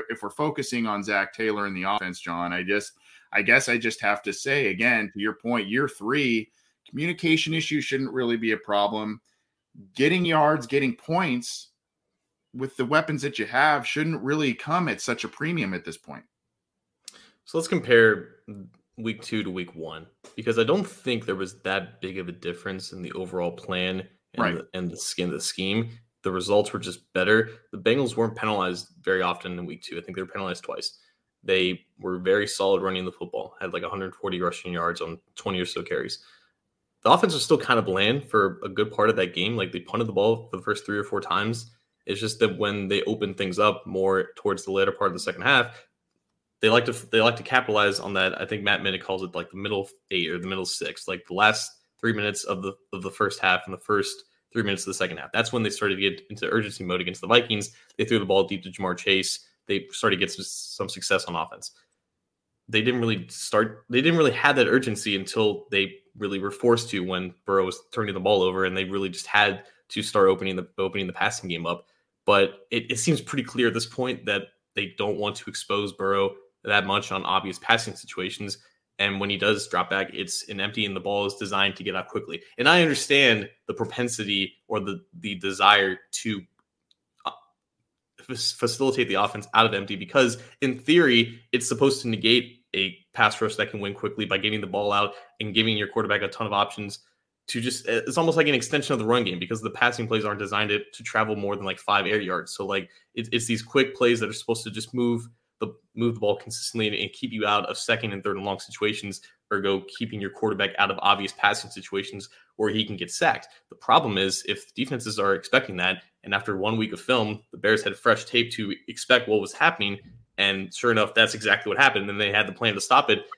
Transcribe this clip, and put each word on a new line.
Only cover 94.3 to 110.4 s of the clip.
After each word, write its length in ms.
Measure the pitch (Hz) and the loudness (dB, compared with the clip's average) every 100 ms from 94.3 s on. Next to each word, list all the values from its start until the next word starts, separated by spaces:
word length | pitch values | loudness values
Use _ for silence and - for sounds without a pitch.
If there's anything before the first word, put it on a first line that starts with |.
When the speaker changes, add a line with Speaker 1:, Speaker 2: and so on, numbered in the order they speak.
| 98 | 0
Speaker 2:
getting 220 | 107 107 | 0 -2
the 80 | 98 | -4
ball 240 | 98 104 | -4 0
out 220 | 101 101 - - - | 0 0 -4 -16 -12
and 140 | 107 | -2
giving 240 | 104 110 107 | 2 2 2
your 100 | 101 | -2
quarterback 360 | 113 101 101 | -2 0 0
a 40 | 98 | 0
ton 200 | - 107 | -4 -2
of 40 | |
options 480 | 101 202 - 101 - _ _ _ _ - | 0 0 -4 -10 -12 _ _ _ _ -8
to 140 | 120 | -6
just, 260 | 123 - - | -4 -4 -2
it's 300 | 113 135 170 | -2 0 0
almost 180 | 165 156 | 2 4
like 120 | 147 | 4
an 60 | 131 | 2
extension 380 | - 147 - | 0 -2 0
of 60 | 127 | 0
the 60 | 110 | 2
run 180 | 123 | 2
game 160 | 95 90 | 2 -2
because 220 | 90 110 | -4 -4
the 80 | 110 | -4
passing 380 | - 123 120 110 | 0 0 0 -2
plays 180 | 110 104 | 0 0
aren't 140 | 104 | -4
designed 300 | 101 104 107 | -2 -2 0
to, 100 | 104 - | -2 -4
to 120 | - | -14
travel 320 | - 110 110 104 | -2 0 0 -2
more 200 | 98 101 | -4 -4
than, 100 | 95 | -6
like, 140 | 92 | -4
five 260 | - 101 92 | 0 2 2
air 140 | 107 | 0
yards. 340 | 92 90 85 | 0 -4 -4
So, 120 | - 98 | -6 -4
like, 240 | 98 92 _ _ - | -4 -4 _ _ -10
it's, 140 | 113 | -2
it's 140 | 120 113 | -2 0
these 160 | 113 | -4
quick 340 | - 139 131 - | 0 2 2 4
plays 240 | 120 117 | 2 4
that 100 | 110 | 0
are 40 | |
supposed 300 | 110 - 113 110 | -4 -4 -4 -4
to 60 | |
just 220 | 104 117 | -10 -6
move 340 | 123 120 117 117 _ _ - | -2 0 0 -6 _ _ -10
the, 140 | 110 - _ 113 | -10 -10 _ -2
move 200 | 120 113 | -2 0
the 40 | |
ball 160 | 104 101 | 0 0
consistently 520 | - - - 117 107 | -4 -8 -6 -2 0
and, 80 | 104 | 0
and 160 | 98 | -4
keep 180 | - 123 | -6 -8
you 160 | 110 104 | -2 2
out 180 | 104 98 | 2 0
of 100 | 92 | -4
second 340 | - 113 113 | 0 0 -2
and 100 | 98 | -4
third 140 | 104 98 | -4 -4
and 100 | 98 | -4
long 140 | 95 | -6
situations, 640 | - - 107 107 104 92 - _ - | -8 -4 -2 -2 -8 -12 -16 _ -6
ergo 280 | 101 98 95 - - | -2 0 0 -2 -10
keeping 220 | 113 107 | -8 -6
your 100 | 98 | -8
quarterback 420 | - | -2